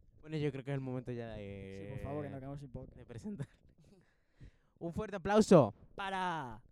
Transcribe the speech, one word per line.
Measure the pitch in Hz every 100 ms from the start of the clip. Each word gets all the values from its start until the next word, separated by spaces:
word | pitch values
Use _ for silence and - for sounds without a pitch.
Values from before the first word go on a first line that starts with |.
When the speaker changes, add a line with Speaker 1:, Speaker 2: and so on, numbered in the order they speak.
| - -
Speaker 1:
Bueno, | 156 156
yo | 147
creo | 135
que | 131
es |
el | 139
momento | 131 127 120
ya | 120 113
de | 107 101 98 98 98 98
Speaker 2:
Sí, | 101
por |
favor, | 101 147
que | 143
nos | 139
quedamos | 131 143
sin | 143
podcast. | 123 127 -
Speaker 1:
de |
presentar. | 117 117 202 196 135
<laughs> | - - - - 190 - _ _ - - - _ -
Un | 165
fuerte | 170 214 196
aplauso. | 185 214 214 190 113 - -
Speaker 2:
Para | - 196 190 185 165 131
Speaker 1:
A | 110 -